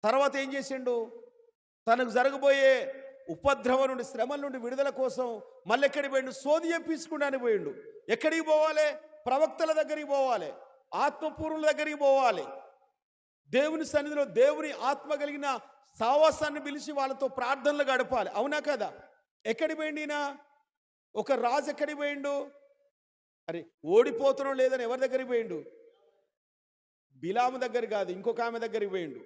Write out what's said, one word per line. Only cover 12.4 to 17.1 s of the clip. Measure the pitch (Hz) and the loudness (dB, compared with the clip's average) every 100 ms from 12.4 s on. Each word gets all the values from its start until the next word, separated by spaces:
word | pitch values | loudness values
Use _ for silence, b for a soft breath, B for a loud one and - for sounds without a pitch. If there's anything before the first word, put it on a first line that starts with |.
| 135 - - _ _ _ _ _ _ _ _ | -4 -12 -18 _ _ _ _ _ _ _ _
దేవుని | 226 302 311 311 | 2 2 0 -2
సన్నిధిలో | 302 285 294 277 | -2 -2 -2 0
దేవుని | 180 262 302 302 | 4 4 4 -4
ఆత్మ | 269 240 285 285 294 | -4 -2 -2 -2 -4
కలిగిన | 294 294 285 247 - _ _ - | -4 -4 -4 -4 -6 _ _ -2
సావాసాన్ని | 226 285 311 302 302 294 | 2 6 6 4 -2 -4
పిలిచి | 285 285 277 | -8 -8 -6
వాళ్ళతో | 285 269 | -4 -4